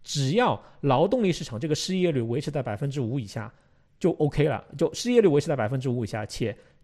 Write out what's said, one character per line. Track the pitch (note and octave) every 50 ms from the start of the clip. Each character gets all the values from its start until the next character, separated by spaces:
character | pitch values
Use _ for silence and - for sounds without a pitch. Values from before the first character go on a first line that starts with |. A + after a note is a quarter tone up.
| -
只 | - - D3 C#3 C3
要 | D#3+ A3+ B3 G3+ A#2+ G2 - - - -
劳 | - C#3 B2+ B2+ E3 G3
动 | C4 B3+ A3
力 | F#3
市 | D#3+ - D#3+
场 | - A#2+ G#2+
这 | C#3 D#3
个 | D3+
失 | - - - F#3+ F#3+
业 | F3+ F3
率 | D3+ C3
维 | A2+ A2+ A#2 C#3
持 | - -
在 | C#3+ D3+
百 | B2 A#2+ G#2
分 | G#2 D3 C#3
之 | C3 D3
五 | B2 A2 B2+ C#3+
以 | A2+
下 | G2 - A2+ G#2+ G#2+ - _ _ _ _ _ _ _ _ _
就 | - F3
OK | - - D#3 C#3+ - - C#3+
了， | D#3+ B2 G2+ - - - C#3
就 | E3 - -
失 | - - A#3
业 | B3 A#3+
率 | G#3+ F3+
维 | C#3 C#3
持 | C#3 E3+
在 | D3+
百 | C3 A2 G#2+
分 | C3+ C3
之 | B2+ C#3
五 | A#2+ B2 A#2
以 | G#2
下， | - A2 G#2+ -
且 | - - B2+ G#2+ G2+ - - _ _ _